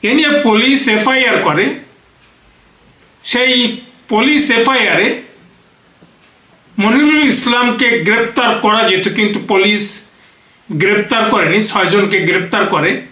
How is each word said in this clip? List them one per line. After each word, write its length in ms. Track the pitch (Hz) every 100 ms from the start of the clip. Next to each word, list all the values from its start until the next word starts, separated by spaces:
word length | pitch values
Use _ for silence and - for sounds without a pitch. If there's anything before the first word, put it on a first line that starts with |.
| 208
এ 60 |
নিয়ে 260 | 277 302 294
পুলিশ 460 | 254 214 254 269 -
এফআইআর 500 | 214 233 262 247 196
করে। 360 | 165 151 226 - - _ _ _ _ _ _ _ _ _ _ _ _ _
সেই 580 | - 240 254 247 233 - - - -
পুলিশ 420 | 214 262 294 294
এফআইআরে 720 | 226 240 262 208 170 214 - - - - _ _ _ _ _ - _ _ _ _ _ _ -
মনিরুল 500 | 208 254 302 302 285
ইসলামকে 720 | 208 247 240 240 220 247 233
গ্রেপ্তার 600 | 165 226 233 - 240 214
করা 300 | 214 220 226
যেত, 200 | 185 208
কিন্তু 260 | 214 208 - -
পুলিশ 600 | 190 196 214 - - - _ - _ _ _ _
গ্রেপ্তার 580 | 151 190 208 202 226 220
করেনি, 300 | 208 156 190
ছয়জনকে 600 | 214 208 180 202 196 202
গ্রেপ্তার 460 | 160 170 175 214 196
করে। 360 | 170 160 254 -